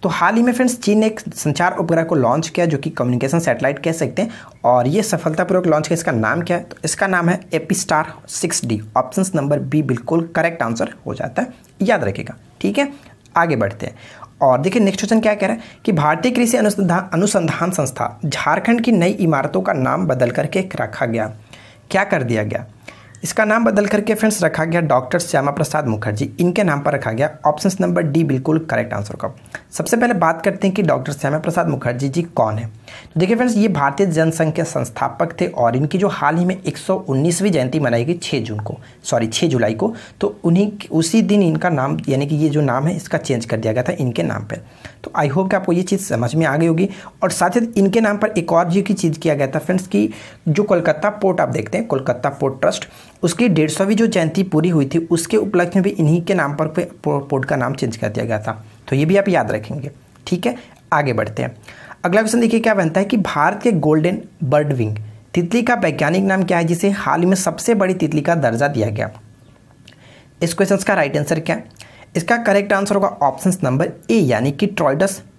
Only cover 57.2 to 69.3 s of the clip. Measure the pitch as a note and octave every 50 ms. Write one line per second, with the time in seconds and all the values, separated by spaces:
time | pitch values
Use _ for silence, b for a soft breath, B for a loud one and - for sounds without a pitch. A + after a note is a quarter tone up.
57.2 | C#3 - - C3 C3 - D#3 C3+ B2+ B2 D3+ - - A#2+ A2 - - A2+ G2+ G#2+
58.2 | A2+ A2+ A2+ G#2+ G#2 - A2 - B B B B B - - C3 D3 D#3+ F#3+ G3
59.2 | G3 G3+ F3+ D#3 A#2+ G#2 - A2 A2 - - D3 B2+ C#3+ - - - _ _ -
60.2 | - - - F3 - A#3+ A#3+ B B B B B _ - - D3+ D3 C#3 A#2+ A2
61.2 | G#2+ G#2+ G#2+ - B2 B2 - - B B B B B B B B - F3+ F3 G#3+
62.2 | A3 A3 A3+ A#3+ A#3 A3+ A3+ A3+ A3+ A#3 G#3+ G3 F3+ D#3+ D#3 F#3 G3 G3+ - A3
63.2 | F3+ - - D3+ D3 E3 G3+ G#3 - B3 A3 E3 C#3+ D3+ D3+ D#3 D#3 F3 F#3+ A3+
64.2 | - - - - - C3 C3 D3 D3+ D3 C#3+ B2+ A2+ G#2+ G#2+ G#2+ B B B B
65.2 | B B _ - F3 E3+ G#3+ A#3+ A#3+ A#3+ B3 A#3+ - E3 C#3+ B2 - C#3+ E3 F#3+
66.2 | G3 G3 F#3+ F#3+ F#3+ E3 F#3 F3 E3+ E3 E3+ E3+ - G3 G3 F#3+ - C#3 C#3 D#3+
67.2 | F3 F3+ F#3+ F#3+ - F3+ D#3 - - - A#3 G#3 G3+ F#3 F#3 F#3 E3+ D3+ D3+ D#3
68.2 | C#3+ F3 E3+ E3 C#3 A#2+ A2+ A#2 C#3+ C#3+ D3 B2+ G#2+ G#2 G#2+ A2 A2+ G#2 - -
69.2 | - -